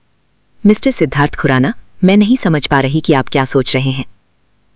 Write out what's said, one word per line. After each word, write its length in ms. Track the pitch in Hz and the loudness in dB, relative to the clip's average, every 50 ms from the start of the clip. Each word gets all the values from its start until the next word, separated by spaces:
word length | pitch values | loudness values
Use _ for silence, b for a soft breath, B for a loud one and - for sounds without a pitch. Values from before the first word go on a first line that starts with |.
| _ _ _ _ _ _ _ _ _ _ _ - - | _ _ _ _ _ _ _ _ _ _ _ 0 2
"मिस्टर 240 | 202 214 - - 269 | 2 2 2 2 0
सिद्धार्थ 440 | 254 - 160 139 - 147 143 147 - | 0 0 0 -2 0 0 -2 -2 -2
खुराना, 400 | - - 139 135 127 131 143 - - - _ _ - 185 | -2 -2 0 0 0 0 0 -4 -8 -12 _ _ 0 2
मैं 120 | 185 196 | 2 4
नहीं 200 | 208 208 202 254 | 4 2 2 2
समझ 300 | 247 - 180 160 147 - | 0 0 0 0 -2 -2
पा 140 | - 147 139 | 0 0 0
रही 200 | 135 131 139 156 | 0 0 -2 -2
कि 120 | - - | 0 0
आप 160 | 147 135 - - | 0 0 0 -2
क्या 160 | - 147 135 | -2 -2 0
सोच 300 | - - 135 127 - - | 0 0 0 0 -2 -2
रहे 160 | 131 135 135 | -2 -2 -2
हैं, 140 | 131 135 123 - - _ _ _ _ _ _ _ _ _ _ _ _ | -4 -6 -8 -12 -16 _ _ _ _ _ _ _ _ _ _ _ _